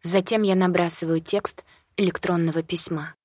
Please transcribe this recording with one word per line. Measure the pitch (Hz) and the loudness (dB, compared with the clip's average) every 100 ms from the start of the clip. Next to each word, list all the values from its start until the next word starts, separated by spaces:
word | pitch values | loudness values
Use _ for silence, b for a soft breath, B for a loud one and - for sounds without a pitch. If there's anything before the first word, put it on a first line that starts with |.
Затем | 170 190 190 220 | 2 0 2 0
я | 208 190 | 2 2
набрасываю | 185 175 170 - 160 165 | 2 2 0 0 0 -2
текст | 165 202 - - b b b - | 0 -2 -4 -10 b b b -2
электронного | 190 - - 175 165 156 | -2 0 -2 0 0 -2
письма. | 165 175 - 160 156 - | -2 -2 -2 -2 -8 -16